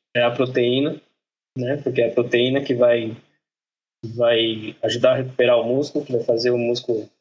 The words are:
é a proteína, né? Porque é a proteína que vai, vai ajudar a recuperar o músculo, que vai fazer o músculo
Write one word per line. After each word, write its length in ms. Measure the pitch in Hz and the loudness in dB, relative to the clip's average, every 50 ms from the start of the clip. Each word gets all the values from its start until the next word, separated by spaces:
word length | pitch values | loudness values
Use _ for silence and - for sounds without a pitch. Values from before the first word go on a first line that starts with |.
| _ _ - | _ _ -2
é 80 | 120 | 0
a 80 | 120 117 | 0 0
proteína, 680 | - - 127 127 127 127 120 120 127 135 143 156 - - _ _ _ _ _ _ _ _ _ _ - | 0 -2 -2 -2 0 0 0 2 2 0 0 -2 -4 -8 _ _ _ _ _ _ _ _ _ _ -10
né? 220 | 127 123 123 147 - | -6 -4 -4 -4 -4
Porque 240 | - - 127 - | -4 -4 0 0
é 80 | 117 113 | 0 2
a 40 | - | 2
proteína 480 | 123 117 123 123 120 123 127 135 139 | 0 0 2 2 2 2 2 0 -2
que 120 | 135 - 127 | -2 -2 0
vai, 420 | 120 120 120 120 117 110 110 113 - - _ _ _ _ _ _ _ _ _ _ _ _ _ _ _ - | 2 4 4 4 2 0 -4 -10 -12 -16 _ _ _ _ _ _ _ _ _ _ _ _ _ _ _ -14
vai 720 | 110 110 120 120 117 117 113 113 113 110 110 107 110 - _ | -10 -4 0 2 2 2 2 0 -2 -4 -6 -8 -12 -8 _
ajudar 300 | - 110 113 120 120 127 | -4 -4 0 2 4 4
a 40 | 127 | 4
recuperar 420 | 131 131 131 - - 120 127 123 117 | 2 -2 -4 0 2 2 4 4 2
o 60 | 117 | 2
músculo, 400 | 117 131 139 147 - - 147 143 | 0 0 -2 -2 -2 -4 -6 -6
que 80 | - | -4
vai 100 | 123 113 | -4 -2
fazer 280 | - - 117 113 120 123 | 0 0 0 0 2 0
o 80 | 123 120 | 0 0
músculo 500 | 120 120 120 120 - - 113 110 107 - _ _ | 0 0 -2 -2 -2 -4 -4 -4 -4 -10 _ _